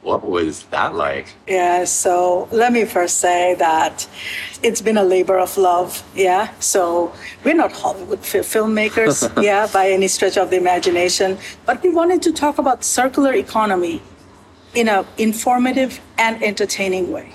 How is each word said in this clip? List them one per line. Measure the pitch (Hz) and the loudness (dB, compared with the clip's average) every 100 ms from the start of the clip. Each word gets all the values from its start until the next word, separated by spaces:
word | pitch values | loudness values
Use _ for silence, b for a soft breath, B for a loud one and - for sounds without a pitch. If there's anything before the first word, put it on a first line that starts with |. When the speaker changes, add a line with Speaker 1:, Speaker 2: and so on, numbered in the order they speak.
Speaker 1:
What | - 92 | -2 -4
was | 104 90 82 73 - | -2 -2 -2 -6 -8
that | 71 123 | -4 -2
like? | 147 73 69 - - - | -2 -4 -4 -10 -18 -4
Speaker 2:
Yeah, | 185 175 180 175 | 0 2 0 0
so | - 196 175 180 180 - | -2 0 2 2 0 -2
let | 226 240 | 0 2
me | 240 208 | 2 0
first | 190 175 - | -2 -2 0
say | 180 175 180 175 | 0 2 2 2
that | 170 160 160 - - B B B B B | 2 2 0 -4 -14 B B B B B
it's | 233 226 | -2 0
been | 202 214 | 0 2
a | |
labor | 190 185 180 185 | 4 2 2 2
of | 180 - | 0 2
love, | 185 175 180 - - | 2 2 0 -6 -14
yeah? | - 185 185 220 - | 0 2 2 0 -4
So | - 208 175 170 170 B B B | -2 0 2 0 -2 B B B
we're | 240 330 | 0 2
not | 233 | 2
Hollywood | - - 185 180 202 | 0 -6 -6 -6 -8
fi-, | - 196 | -2 -2
filmmakers, | - 220 220 214 214 214 220 - 233 - | 0 -2 0 0 0 2 0 2 -2 0
Speaker 1:
<laughs> | 208 | 2
Speaker 2:
yeah, | 202 214 | 2 2
by | 196 190 | 2 2
any | 190 190 | 2 2
stretch | - 196 190 | 2 0 2
of | 180 | 2
the | 185 | 2
imagination, | 180 180 175 175 175 - 190 190 B B - | 2 2 2 2 0 0 -2 -2 B B -4
but | 247 | 0
we | 370 | 2
wanted | 330 339 359 | 2 2 2
to | - | 0
talk | 311 294 294 | 0 0 0
about | 269 254 | 0 0
circular | - - 254 262 277 | -2 0 0 2 2
economy | 233 202 226 214 185 175 160 - - - - - - - 247 | 2 0 -2 0 0 -2 -6 -10 -20 -20 -20 -20 -20 -8 -2
in | 226 | 2
an | 202 - - | 2 -2 -2
informative | 220 214 - 247 247 254 262 - - - | -2 0 0 2 2 0 -2 -4 -12 -2
and | 226 226 | -2 0
entertaining | 214 202 202 - 196 185 170 | -4 -2 -4 -2 -4 -2 -4
way. | - - | -6 -10